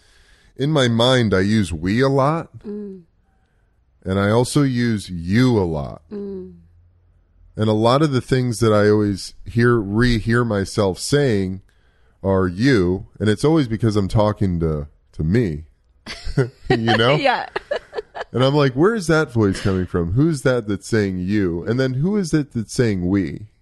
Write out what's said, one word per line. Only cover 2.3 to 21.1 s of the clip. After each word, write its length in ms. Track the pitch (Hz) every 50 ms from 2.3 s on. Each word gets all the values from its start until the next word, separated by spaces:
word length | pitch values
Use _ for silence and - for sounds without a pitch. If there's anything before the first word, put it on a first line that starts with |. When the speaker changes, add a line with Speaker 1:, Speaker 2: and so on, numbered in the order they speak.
| 156 170 156 - - 117
Speaker 2:
Mm. 420 | - 220 208 208 208 202 190 185 170 _ _ _ _ _ _ _ _ _ _ _ _ _ _ _ _ _ _ _ -
Speaker 1:
And 160 | 92 95 98
I 120 | 101 101
also 320 | 110 120 127 - - 147 143
use 440 | 135 127 120 120 120 113 101 - -
you 480 | 92 85 82 87 98 117 127 127 120 104
a 20 | 92
lot. 360 | 85 80 73 69 60 50 - _ -
Speaker 2:
Mm. 460 | 214 202 101 98 98 131 180 185 175 170 170 _ _ _ _ _ _ _ _ _ _ _ _ _ _ _ - - _
Speaker 1:
And 140 | - 107 110
a 40 | 110
lot 280 | 107 110 117 127 143
of 100 | 160 151
the 100 | 135 123
things 360 | - - 135 131 127 123 117 95
that 140 | 117 110 107
I 160 | 104 104 104
always 460 | 104 107 104 104 101 90 - - - - -
hear, 300 | - - 117 120 120 120 117
rehear 640 | 98 98 101 110 123 123 120 110 101 113 117 120 123 117
myself 500 | 104 98 95 - - - 104 95 87 -
saying 640 | - - 147 147 143 131 110 98 95 92 95 95 - _ _ _ _ _ _ _ _ _ _ _ -
are 240 | 95 95 95 95 90
you. 580 | 87 95 117 143 135 104 87 87 92 98 110 - - -
And 100 | 98 107
it's 160 | 107 - -
always 220 | 147 160 165 139 110
because 280 | 113 101 - 110 101
I'm 120 | 104 98 90
talking 520 | - 107 104 104 104 - 104 95 87 82
to, 260 | 82 80 78 73 71 73 _ _ _ _ _
to 100 | - 76
me, 420 | - - 123 123 90 76 73 80 - _ _ _ _ _ _ _ -
<laughs> 300 | - - - - - - 127 120 - _ - -
you 280 | - 120 113 113 107 107
know? 180 | 113 123 143
Speaker 2:
<laughs> 20 | 151
Yeah. 320 | 277 262 233 185 - - - - - - - - - - - - - _ - - - - -
Speaker 1:
And 100 | 117 131
I'm 120 | 135 143
like, 180 | 147 143 139 120
"Where 200 | 131 160 208 233
is 140 | 226 170 151
that 240 | 160 156 156 135
voice 300 | 120 117 107 98 92 -
coming 240 | - 104 95 92 90
from? 260 | 87 - 90 85 85
Who's 300 | 95 127 147 170 160 131
that 260 | - 135 127 120 107 107
that's 180 | 101 92 - -
saying 320 | 117 110 101 98